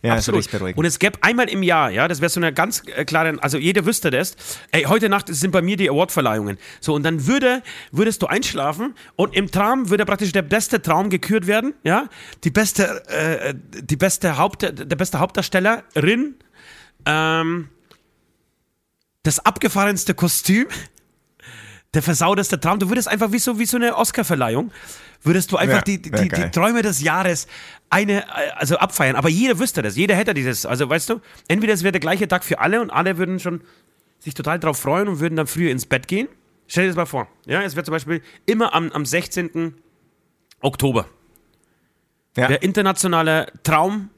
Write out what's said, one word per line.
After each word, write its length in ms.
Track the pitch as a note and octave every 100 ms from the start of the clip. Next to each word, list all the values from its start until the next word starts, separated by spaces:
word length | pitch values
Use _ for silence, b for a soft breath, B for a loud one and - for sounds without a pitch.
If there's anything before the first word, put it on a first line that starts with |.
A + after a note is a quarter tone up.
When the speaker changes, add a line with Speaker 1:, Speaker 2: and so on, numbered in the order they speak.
Speaker 1:
Ja, 140 | A#2
das 140 | A2+ A2
würde 100 | F#3+
Speaker 2:
Absolut. 60 |
Speaker 1:
dich 60 | -
beruhigen. 260 | G#2+ F#2+ F#2
Speaker 2:
Und 60 |
es 160 | E3 -
gäbe 180 | G3 -
einmal 260 | F3+ A#3+ B3
im 160 | F#3+
Jahr, 260 | F3+ E3 C3+
ja, 160 | G2 D#3
das 140 | D#3+
wäre 80 | E3
so 100 | F3+
eine 140 | E3+
ganz, 320 | C#3 F3+ - -
äh, 100 | -
klare, 320 | D3+ D#3+ D#3+ D3+
also 160 | C#3+ C#3+
jeder 260 | D#3 G3 F3
wüsste 240 | A#3 E3+
das, 240 | B2+ F3+ - B B B
ey, 140 | D#3+
heute 240 | C#3 A3 G#3+
Nacht 180 | G3+ -
sind 160 | D#3 F3+
bei 120 | F3
mir 140 | E3+ G3
die 140 | F#3
Awardverleihungen. 680 | C#3+ F#3 - B2+ G#2+ G#2 G2 B B
So, 140 | -
und 80 | D3
dann 240 | D3+ D#3+ C#3
würde, 380 | C4+ C4 B3+ B3 B B
würdest 320 | C3+ G#3+ A3
du 60 | -
einschlafen 680 | F#3 - - C#3 D#3 A#3+ A#3+ B -
und 180 | G3
im 160 | C3 G3
Traum 400 | F#3 G3+ C4 A3
würde 140 | G3+ G#3
praktisch 240 | G3+ G#3
der 120 | F3+
beste 380 | D3+ G#3 - A3+
Traum 300 | D#3+ D#3+ G3+
gekürt 380 | F#3 - G#3+ F3+
werden, 260 | G#3 B3+ D4
ja, 260 | D3+ F#3+ C#4 B B B
die 80 | E3+
beste, 500 | D3 G#3+ - F#3 - -
äh, 440 | D3+ D#3 D#3 C#3 C3+ - -
die 140 | C3+ D3
beste 420 | F#3+ - F#3 C#3
Haupt-, 240 | F#3 -
der 340 | F#3 B2+ C#3+ D3
beste 220 | F3+ D#3
Hauptdarstellerin, 1160 | F#3 - F3+ F#3+ F#3+ A3+ - - A#3 A#3 D4 C4 B B B B B B
ähm, 680 | - D#3 D#3+ D#3+ D#3+ F3 D3 _ _ _ _ _ _ _ _ _ _ _ _ _ _ _
das 160 | D#3 -
abgefahrenste 720 | - - A3 G3 G3+ G3 -
Kostüm, 540 | F#3 F3 - - G3 C4 B B _ _ _ _ _ B B B B _
der 100 | D#3+
versauteste 580 | C#3+ E3 E3+ G3 G3 E3+
Traum. 180 | D#3 G3+
Du 100 | F#3
würdest 200 | B3 A#3
einfach 220 | G#3+ A3
wie 60 | A3+
so, 200 | - A3
wie 80 | A3+
so 100 | B3
eine 200 | A#3 A3
Oscarverleihung, 720 | A#3 - G#3+ D#3+ A#2+ A#2 G#3 B B B B B
würdest 300 | D3 F3 F3+
du 60 | F#3
einfach 200 | E3+ C3
Speaker 1:
Ja, 40 |
Speaker 2:
die, 180 | - G3
die, 120 | D#3+
Speaker 1:
wär 100 | G#2+
Speaker 2:
die 60 | G2
Speaker 1:
geil. 220 | E2+ E2+
Speaker 2:
Träume 300 | A#2+ G3 A#3
des 220 | G#3+ D3+
Jahres 440 | D#3 D#3+ F#3 E3+ - B B B _
eine, 320 | F3+ G3+ G3+
äh, 280 | - - D3
also 240 | - C3+ E3+
abfeiern. 380 | F#3 - C3+ B2+
Aber 120 | C#3
jeder 300 | E3 C4 F3+
wüsste 240 | G3+ -
das, 140 | G#2+ G2+
jeder 180 | G3
hätte 180 | F#3+ G#3+
dieses, 320 | D#3+ B2+ A2+
also 240 | - B2 C3+
weißt 220 | D#3+ -
du, 100 | A3+ B B _
entweder 260 | F3 G#3+
es 80 | G#3
wäre 100 | F3+
der 80 | F#3
gleiche 260 | D3+ F3+ G3
Tag 160 | F3+
für 180 | - E3+
alle 200 | D3+ A3
und 100 | A#3
alle 280 | - F3+ F3
würden 200 | F3+ F#3
schon 220 | F3+ E3+ b b b b b b
sich 140 | -
total 280 | C#3 D3+ E3+
drauf 180 | D#3+ C#3
freuen 300 | - E3 G#3
und 120 | E3
würden 160 | E3 D#3+
dann 100 | D3
früher 260 | D#3+ E3+
ins 120 | C3
Bett 240 | C3 C3+ -
gehen. 200 | F#3+ C4 - _ _ _
Stell 180 | -
dir 60 | F#3
das 60 | E3+
mal 80 |
vor. 240 | E3 C#3 G#2+ _
Ja, 160 | - D#3+
es 160 | G3 C#3+
wäre 80 |
zum 80 | D#3+
Beispiel 300 | D#3+ D3 E3 B B -
immer 260 | A3+ -
am, 180 | D3 E3
am 120 | -
sechzehnten 680 | C#3 D#3+ F3+ - F3 E3 E3 C#3 _ _ _ _ _ _ _ _
Oktober. 460 | C3+ C3 C#3 A2+ - _ _ _ _ _ _ _ _ _ _ _ _ -
Speaker 1:
Ja. 120 | B2+
Speaker 2:
Der 140 | D3
internationale 880 | F#3 G3 F#3+ F#3 F#3+ E3+ D#3+ D#3+ - -
Traum 460 | - D#3 F3 G#3+ G3